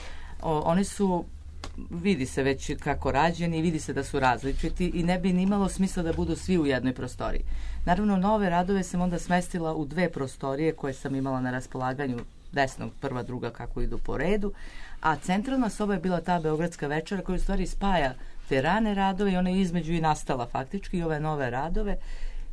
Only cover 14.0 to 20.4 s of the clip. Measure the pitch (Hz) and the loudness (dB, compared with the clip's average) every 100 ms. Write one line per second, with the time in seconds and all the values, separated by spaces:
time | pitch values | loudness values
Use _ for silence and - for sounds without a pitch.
14 | - 110 160 208 202 - - - - - | 0 0 2 2 0 -4 -10 -10 -12 -2
15 | - 147 - 190 233 262 226 - 208 190 | 0 0 0 0 0 0 0 0 0 0
16 | 185 175 175 175 156 156 175 - 147 151 | 0 0 2 0 2 0 0 -2 -2 -2
17 | 160 196 175 180 - 196 180 - 202 180 | -2 -4 -2 2 2 2 0 0 2 4
18 | 135 - - - - 135 147 208 220 196 | 2 -2 -10 -10 0 2 4 4 2 2
19 | 190 190 202 180 185 185 185 170 156 170 | 2 2 2 2 2 2 2 0 0 2
20 | 156 151 - 131 | 2 2 0 -2